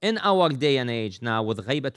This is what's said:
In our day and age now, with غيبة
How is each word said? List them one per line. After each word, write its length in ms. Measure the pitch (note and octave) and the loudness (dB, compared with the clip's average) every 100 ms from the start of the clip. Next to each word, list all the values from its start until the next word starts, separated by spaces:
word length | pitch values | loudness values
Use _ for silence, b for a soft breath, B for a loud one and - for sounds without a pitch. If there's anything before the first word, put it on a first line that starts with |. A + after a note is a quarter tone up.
In 160 | G#3 A3 | -2 0
our 300 | F#3+ F#3+ E3 | 2 4 4
day 280 | C3 D3 C3+ | 2 2 2
and 120 | A#2+ | 0
age 320 | A#2 G#2+ F#2 | -2 -4 -6
now, 220 | A#2+ A2+ | -4 -2
with 160 | A2 G#2+ | -2 -4
غيبة 320 | G2+ D3 C3+ | -2 -4 -4